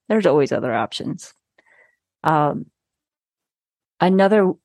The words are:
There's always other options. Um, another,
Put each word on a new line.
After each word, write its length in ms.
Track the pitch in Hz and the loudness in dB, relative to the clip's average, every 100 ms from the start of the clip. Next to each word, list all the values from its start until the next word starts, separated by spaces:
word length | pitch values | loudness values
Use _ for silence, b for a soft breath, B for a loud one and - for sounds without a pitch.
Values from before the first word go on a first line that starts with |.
| - | -4
There's 180 | 220 180 | 0 2
always 260 | 147 135 | 2 2
other 200 | 113 120 | -2 -4
options. 640 | 113 110 - - - - _ _ _ b b b b _ _ | -4 -4 -8 -10 -12 -14 _ _ _ b b b b _ _
Um, 420 | 147 156 147 139 - _ _ _ _ _ _ _ _ _ _ _ _ - | -2 0 0 -4 -12 _ _ _ _ _ _ _ _ _ _ _ _ -4
another, 520 | 175 190 196 214 190 - | 0 2 4 4 2 -2